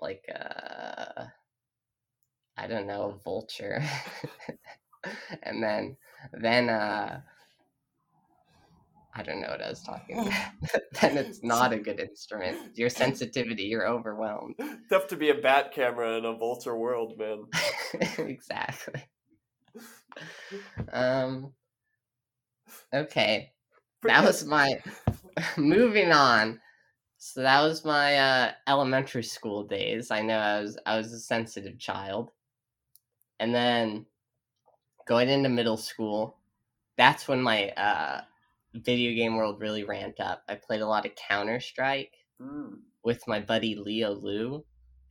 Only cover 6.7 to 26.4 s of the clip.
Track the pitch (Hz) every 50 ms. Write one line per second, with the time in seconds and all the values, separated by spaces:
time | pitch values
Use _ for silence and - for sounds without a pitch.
6.7 | 113 107 104 104 104 104 104 - - 135 - - _ _ _ _ _ _ _ _
7.7 | _ _ _ _ _ _ _ _ _ _ _ _ _ _ _ _ _ _ _ _
8.7 | _ _ _ _ _ _ _ _ - 110 - - - 98 60 - - - 50 -
9.7 | - - - - - - - - - 233 226 202 202 - - - - - - -
10.7 | - 185 - - - - 208 147 143 143 123 107 - - 117 120 117 120 127 120
11.7 | 113 104 104 104 98 - 95 - - - - - 107 104 92 90 - - - -
12.7 | - 113 117 123 - - 131 131 135 - 127 - - 131 120 113 113 104 95 104
13.7 | 113 110 90 110 120 117 113 110 104 107 110 107 104 - - 117 - - 277 302
14.7 | - - - - - 185 190 - 180 143 151 151 139 - 131 131 139 143 127 -
15.7 | - 147 127 123 117 120 117 113 113 113 113 117 113 113 113 117 123 123 - 135
16.7 | 120 110 113 123 123 117 113 110 113 110 107 110 107 107 107 123 156 170 - 147
17.7 | - - - - - 160 - - - - 160 156 131 - - - - - - -
18.7 | - - - - - - - - _ _ _ _ _ _ _ _ _ _ _ _
19.7 | - - - - - - _ _ - - 165 165 - - - - 196 202 196 -
20.7 | - - 110 - - 120 127 127 131 135 131 131 135 131 135 139 - _ _ _
21.7 | _ _ _ _ _ _ _ _ _ _ _ _ _ _ _ _ _ _ _ -
22.7 | - - - _ 127 139 156 151 - 139 107 107 110 98 - - _ _ _ _
23.7 | _ _ _ _ _ _ - 226 120 147 208 190 - - 156 147 151 147 139 139
24.7 | 127 - - - - - - - - - - - - - 165 - - 160 143 151
25.7 | 170 214 247 226 208 208 185 170 160 147 139 127 117 107